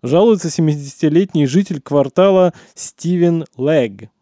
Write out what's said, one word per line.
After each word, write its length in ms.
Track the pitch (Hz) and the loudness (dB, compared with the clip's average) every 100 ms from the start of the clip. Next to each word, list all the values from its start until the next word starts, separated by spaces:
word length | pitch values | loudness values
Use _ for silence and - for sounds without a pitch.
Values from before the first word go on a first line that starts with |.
жалуется 480 | 120 160 220 208 165 | 0 2 2 2 -2
семидесятилетний 960 | - 160 147 143 - 156 156 196 170 143 | -2 -2 -2 -8 -4 0 0 0 0 0
житель 340 | 156 196 156 | 0 -2 -8
квартала 720 | - 233 139 - 190 185 180 - - | -2 -2 0 2 2 4 2 -2 -20
Стивен 720 | - - - 170 180 170 165 - - | -16 -16 -10 -4 0 0 0 -6 -6
Лэг. 540 | 135 156 117 98 107 _ | -2 0 -2 -6 -20 _